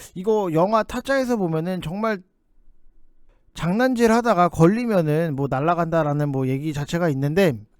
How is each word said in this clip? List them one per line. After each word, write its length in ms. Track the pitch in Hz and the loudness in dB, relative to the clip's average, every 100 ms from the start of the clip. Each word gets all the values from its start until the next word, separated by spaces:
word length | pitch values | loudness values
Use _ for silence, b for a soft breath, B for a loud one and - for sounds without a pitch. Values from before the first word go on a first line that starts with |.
| B 170 | B -8
이거 340 | 185 214 190 | -2 0 0
영화 280 | 156 190 220 | 0 2 0
타짜에서 560 | 214 247 262 269 247 233 | 0 -6 -2 -2 0 -2
보면은 440 | 180 160 170 185 | -2 -2 -4 -6
정말 380 | 156 196 226 202 - _ _ _ - - - - - _ - _ _ | -8 -4 -4 -4 -10 _ _ _ -20 -20 -20 -20 -20 _ -20 _ _
장난질 600 | - 165 202 262 233 233 | -6 -2 0 0 2 4
하다가 340 | 226 233 180 175 | 4 2 2 2
걸리면은 880 | - 165 220 240 196 156 151 170 135 | 6 4 4 0 0 2 0 -2 -2
뭐 120 | 139 | -4
날아간다라는 800 | 131 156 170 170 165 151 147 147 | -2 0 0 0 0 0 0 -2
뭐 180 | 135 131 | -2 -2
얘기 240 | 135 156 | -2 -4
자체가 380 | 147 143 170 175 | -6 -4 -2 0
있는데, 420 | 135 143 160 185 113 107 | 0 0 2 2 0 -10